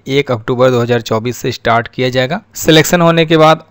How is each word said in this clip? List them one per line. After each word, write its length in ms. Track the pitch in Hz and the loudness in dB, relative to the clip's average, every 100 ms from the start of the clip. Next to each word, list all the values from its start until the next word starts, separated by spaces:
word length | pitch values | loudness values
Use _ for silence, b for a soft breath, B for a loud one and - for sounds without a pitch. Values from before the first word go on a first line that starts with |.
| - | -4
एक 220 | 135 139 | -2 -2
अक्टूबर 380 | 117 113 120 131 | -4 -4 0 2
दो 120 | 123 | 2
हज़ार 180 | 117 117 | 0 -2
चौबीस 340 | - 110 120 117 | -2 -4 -4 -6
से 160 | 123 | -8
स्टार्ट 360 | - 120 117 117 | -6 -2 -2 -2
किया 200 | - 127 | -6 -4
जाएगा। 300 | 127 127 190 _ - | -2 -4 -6 _ -6
सिलेक्शन 440 | - 156 151 175 | 2 2 2 2
होने 260 | 170 165 160 | 2 2 2
के 100 | 160 | 4
बाद 280 | 156 160 - | 4 2 2